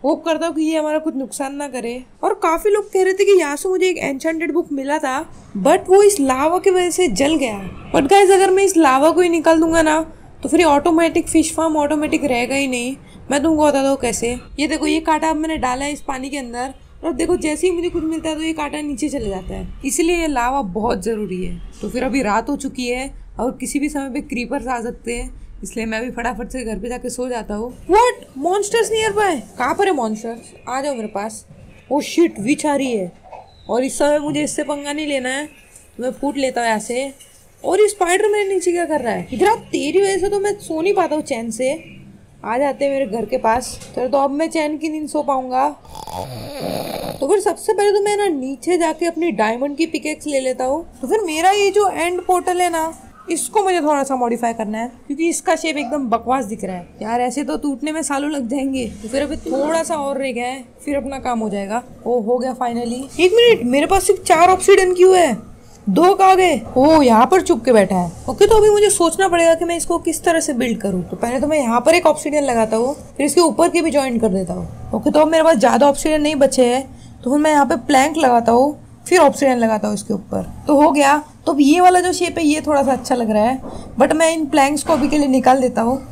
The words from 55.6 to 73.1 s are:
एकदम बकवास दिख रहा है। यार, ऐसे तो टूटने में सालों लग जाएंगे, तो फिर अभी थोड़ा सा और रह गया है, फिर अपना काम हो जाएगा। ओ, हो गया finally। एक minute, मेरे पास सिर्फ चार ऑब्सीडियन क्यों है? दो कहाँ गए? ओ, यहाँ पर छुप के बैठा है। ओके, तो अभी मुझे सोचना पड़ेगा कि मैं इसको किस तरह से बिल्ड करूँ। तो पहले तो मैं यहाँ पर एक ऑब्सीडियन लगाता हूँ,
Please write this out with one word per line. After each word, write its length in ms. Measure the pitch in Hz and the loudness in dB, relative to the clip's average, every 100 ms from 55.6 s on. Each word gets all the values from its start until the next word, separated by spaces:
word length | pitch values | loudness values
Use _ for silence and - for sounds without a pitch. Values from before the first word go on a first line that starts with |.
| 320 285 | -2 -4
एकदम 320 | 240 294 254 | -4 -4 -2
बकवास 360 | 226 233 262 | -4 -2 -4
दिख 200 | 214 214 | -4 -8
रहा 120 | 185 185 | -8 -10
है। 120 | 175 - | -14 -12
यार, 180 | 208 240 | -6 -2
ऐसे 240 | 247 247 | -2 -4
तो 120 | 262 302 | -6 -6
टूटने 340 | 294 254 294 | -6 -6 -6
में 100 | 311 | -6
सालों 280 | - 277 294 | -4 -4 -4
लग 180 | 294 233 | -6 -6
जाएंगे, 360 | 269 269 262 226 202 | -4 -4 -4 -8 -10
तो 60 | 214 | -8
फिर 140 | 262 | -4
अभी 140 | 285 220 | -4 -6
थोड़ा 460 | - 269 294 330 | -6 -4 -2 -2
सा 140 | 320 320 | -2 -4
और 220 | 277 277 | -4 -4
रह 140 | 269 | -6
गया 140 | 233 247 | -4 -6
है, 160 | 262 240 - | -8 -14 -14
फिर 120 | - 277 | -6 -6
अपना 220 | 262 269 | -6 -8
काम 200 | 254 233 | -6 -4
हो 100 | 214 | -4
जाएगा। 320 | 202 196 226 247 - 233 | -6 -6 -6 -8 -12 -2
ओ, 120 | 247 | -2
हो 160 | 208 247 | 0 -2
गया 160 | 262 240 | -2 -4
finally। 440 | 247 240 240 240 269 - | -4 -4 -6 -6 -8 0
एक 120 | 359 | 2
minute, 300 | 440 480 427 240 | 6 6 4 2
मेरे 160 | 269 330 | 0 2
पास 200 | 392 392 | 0 2
सिर्फ 160 | 392 | 0
चार 260 | - 320 349 | 2 4 6
ऑब्सीडियन 440 | 370 - 392 370 | 4 6 6 6
क्यों 220 | 359 370 370 | 6 6 8
है? 160 | 320 208 - - - - - | 4 0 -8 -20 -20 -10 -2
दो 260 | 190 349 | 4 4
कहाँ 220 | 392 381 381 | 6 6 6
गए? 240 | 370 269 - - | 4 2 -2 2
ओ, 240 | 277 320 | 6 6
यहाँ 240 | 262 220 247 | 6 6 6
पर 160 | 370 | 4
छुप 220 | - 294 | 2 0
के 80 | 262 | 4
बैठा 240 | 226 190 185 | 4 4 0
है। 160 | 175 - - | -2 -6 -10
ओके, 180 | - 415 | 4 6
तो 100 | 440 | 8
अभी 140 | 427 | 6
मुझे 200 | 415 415 | 6 4
सोचना 380 | 381 339 330 381 | 4 0 2 0
पड़ेगा 260 | 339 330 | 4 4
कि 100 | 330 | 4
मैं 120 | 339 339 | 0 -4
इसको 220 | - 339 | -2 -2
किस 240 | 330 320 | -2 -2
तरह 160 | - 330 | 0 0
से 120 | 311 | 0
बिल्ड 280 | 254 247 214 | -2 -2 -2
करूँ। 220 | 202 185 170 | -4 -4 -6
तो 80 | 180 | -6
पहले 240 | 233 247 | -4 -2
तो 60 | 285 | 0
मैं 120 | 311 | 0
यहाँ 220 | 240 233 | 0 0
पर 140 | 247 | 4
एक 120 | 339 320 | 4 4
ऑब्सीडियन 380 | 302 302 294 | 0 -2 -2
लगाता 320 | 277 233 220 220 | 0 0 0 0
हूँ, 180 | 247 294 - | -2 -6 -12